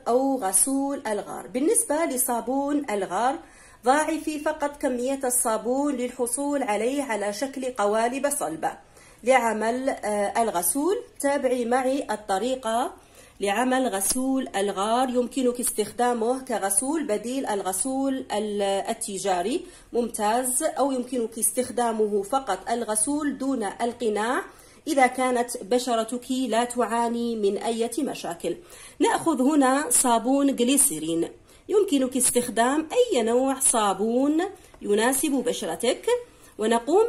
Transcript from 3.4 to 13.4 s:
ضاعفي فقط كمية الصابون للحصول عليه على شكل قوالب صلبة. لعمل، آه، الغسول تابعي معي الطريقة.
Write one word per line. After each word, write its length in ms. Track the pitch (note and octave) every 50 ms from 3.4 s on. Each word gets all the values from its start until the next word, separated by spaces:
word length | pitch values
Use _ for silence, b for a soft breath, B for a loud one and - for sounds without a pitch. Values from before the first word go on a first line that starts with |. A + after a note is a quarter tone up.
| B B B B B B B B -
ضاعفي 540 | A#3 C4 D4+ D#4 D4+ D#4+ D#4 - D#4+ D4+ D4
فقط 440 | D4+ D#4 D4+ D4+ C#4+ C#4+ C#4+ - -
كمية 380 | C#4 B3+ A#3+ A#3+ C4 C#4 C4+ C4+
الصابون 680 | B3 B3 - - B3 A3 G#3+ F#3+ A3+ B3+ C4+ C#4+ D4 C#4
للحصول 680 | A#3 B3 B3 A#3+ - B3 A#3 - C4+ C#4+ C#4+ C#4+ C#4+ A#3+
عليه 400 | G#3 G#3 G3+ G#3+ B3 C4+ C#4+ C4+
على 300 | - A3+ G#3 G3 G#3 G3+
شكل 320 | - C#4+ C4+ - C4 B3+
قوالب 640 | B3+ B3 - G#3 G3+ G#3 A3 A3+ A#3+ B3 C#4 B3 C#4+
صلبة. 420 | C#4 - - D#3 D#3+ D#3 - - - - B B B B B B B B -
لعمل، 640 | A3 C4 B3+ A#3 A3+ G#3+ G#3+ G#3+ A3+ A#3+ B3+ C4 C4+
آه، 540 | - - - G#3 G#3+ G#3 G3+ G3+ - A#3+ A#3
الغسول 540 | A3 E3+ E3+ F3 - - C#4 C#4+ E4+ G#4 B4 B4 - - -
تابعي 440 | - C#4 C#4+ C#4+ B3 C4 B3 B3+ A#3+
معي 420 | A3+ A#3+ C4 C4 B3+ C4+ D4 - -
الطريقة. 800 | A3 G#3 - - G3 F#3+ G#3+ B3+ C4 B3+ - A3+ A3+ A#3 C4 F#4 - B B B B B B B B B